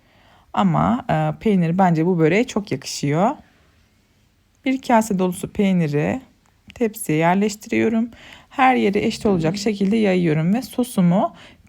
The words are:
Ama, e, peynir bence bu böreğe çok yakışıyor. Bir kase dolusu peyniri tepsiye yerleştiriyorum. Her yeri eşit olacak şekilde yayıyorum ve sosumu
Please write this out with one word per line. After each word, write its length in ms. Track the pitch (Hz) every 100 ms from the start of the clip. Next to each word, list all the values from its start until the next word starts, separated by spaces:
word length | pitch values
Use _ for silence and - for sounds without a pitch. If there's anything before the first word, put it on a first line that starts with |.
| _ _ _ _ _
Ama, 520 | - 202 147 165 240 -
e, 300 | 156 156 151
peynir 380 | 226 190 165 180
bence 280 | 185 160 165
bu 120 | 180
böreğe 260 | 156 190
çok 280 | 247 214 202
yakışıyor. 580 | - - - 143 151 214 302 - _ _ _ _ _ _ _ _ _ _ _
Bir 180 | 262 262
kase 360 | - 233 220 185
dolusu 340 | 185 175 -
peyniri 680 | - 196 180 156 143 165 254 - _ _ _ -
tepsiye 440 | - 226 214 - 156
yerleştiriyorum. 920 | 165 190 208 208 - 220 220 226 233 - - - -
Her 260 | - 262
yeri 240 | 247 214 202
eşit 280 | 233 - 220
olacak 300 | 185 156 202
şekilde 400 | 240 196 196 226
yayıyorum 580 | 208 185 175 151 165
ve 80 | 226
sosumu 720 | 262 - 240 - 175 180 339 - - -